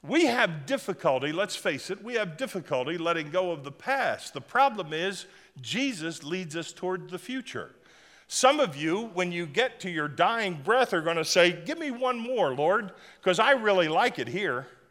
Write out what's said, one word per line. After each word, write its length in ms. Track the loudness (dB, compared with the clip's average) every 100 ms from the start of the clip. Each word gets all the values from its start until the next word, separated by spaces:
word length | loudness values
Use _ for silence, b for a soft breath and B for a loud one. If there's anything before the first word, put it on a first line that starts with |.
We 220 | 0 2 2
have 400 | 4 2 0 -4
difficulty, 640 | -4 -4 -2 0 2 0
let's 240 | -2 -4
face 340 | -2 -2 -2 -6
it, 140 | -10
we 120 | -4
have 220 | -4 -4 -4
difficulty 640 | -6 -6 -2 -2 -2 -2
letting 320 | 0 -2 -2
go 220 | -2 -2
of 100 | -4
the 80 | -8
past. 640 | -12 -4 0 0 -2 -6
The 60 | -14
problem 520 | -4 4 4 2 -6
is, 340 | -2 -4 -4 -12 B B -18
Jesus 640 | -6 -2 -2 -2 -6 -8
leads 320 | -6 -6 -6 -8
us 160 | -8
toward 360 | -6 -4 -4 -6
the 120 | -12
future. 500 | -8 -8 -8 -10 -10 -14 b b b b b
Some 320 | 4 6 6
of 160 | 2 0
you, 340 | -2 -2 -2
when 160 | -2 -2
you 160 | -2 -4
get 320 | 0 0 -2
to 100 | -8
your 180 | -4 -4
dying 460 | 2 2 4 -2
breath, 380 | -4 0 2 4
are 100 | 2
gonna 220 | 0 0
say, 280 | 2 6 6
"Give 260 | 4 -6 -6
me 140 | -4
one 260 | -2 -2 -2
more, 340 | -2 0 0
Lord, 400 | 2 2 2 -2 -12 B B
'cause 180 | 0 4
I 140 | 6
really 340 | 4 4 4 4
like 320 | 4 2 0
it 80 | -6
here. 400 | -4 -2 -4 -6 -18 _